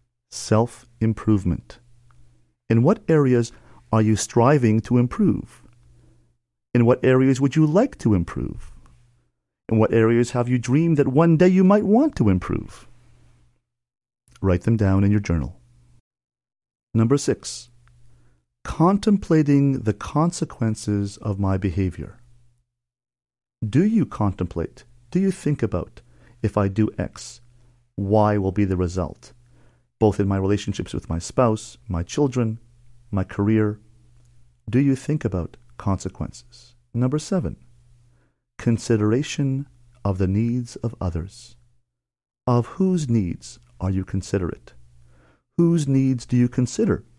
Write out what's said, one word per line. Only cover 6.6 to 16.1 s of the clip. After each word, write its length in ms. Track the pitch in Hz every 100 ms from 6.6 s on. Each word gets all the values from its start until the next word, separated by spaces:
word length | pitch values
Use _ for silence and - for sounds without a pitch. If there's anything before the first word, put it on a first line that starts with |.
| _
In 100 | 120
what 200 | 117 120
areas 360 | 139 131 131 127
would 140 | 139
you 100 | 160
like 320 | 151 175 277 -
to 140 | 117
improve? 600 | 98 82 - 60 - - - - _ _ _ _ _ _ _ -
In 100 | 113
what 160 | 110
areas 380 | 113 113 117 120
have 160 | 123 120
you 100 | 127
dreamed 380 | 120 139 170 147
that 120 | 139
one 280 | 151 170 160
day 100 | 180
you 160 | 185
might 220 | 185 208
want 320 | 185 220 302 -
to 120 | 107
improve? 600 | 92 - 87 - - - - _ _ _ _ _ _ _ _ _ _ _ _ _ -
Write 200 | 98 92
them 140 | - 113
down 280 | 101 95
in 80 | 98
your 80 | 104
journal. 400 | 101 85 69 - _ _ _ _ _